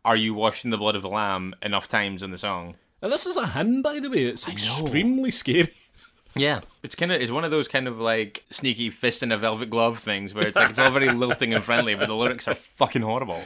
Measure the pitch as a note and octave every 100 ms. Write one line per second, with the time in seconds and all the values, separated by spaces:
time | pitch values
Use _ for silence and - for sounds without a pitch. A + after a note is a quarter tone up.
0 | A#2 A2+ A2 G#2+ A2 - A#2+ A2 G#2+ G#2
1 | F#2+ G#2 G#2 F#2+ F#2 F#2 G#2 G2 - A2
2 | G2+ F#2+ F#2+ F2+ G#2 F2+ F2 - _ _
3 | G3 C#4+ F#4 F4+ A3 A2+ G3+ B3+ C#4+ D4
4 | C4+ A#3+ B2 A2 - C3+ - C3+ D#3 B2+
5 | A3+ C4 C4 - - E3+ E3+ - _ -
6 | - _ _ C3+ C#3+ B2+ - _ C#3+ -
7 | F3 E3+ A#2+ C3+ D#3+ D3+ C#3 C#3 B2+ A2+
8 | A2+ A2+ G#2+ - - - C3 A2+ A#2 -
9 | B2 - B2 G#2+ A2 A2 A2+ A2+ A#2 A#2
10 | A2 G2+ G2 G#2 - G3+ - A2 C3 C3+
11 | C3+ A#2+ B2 B2 A#2 A2 G#2 A#2+ A#2 G2+
12 | G2+ A2 B2 B2 - D3+ - - C3 C3
13 | A2 A#2+ B2 E2+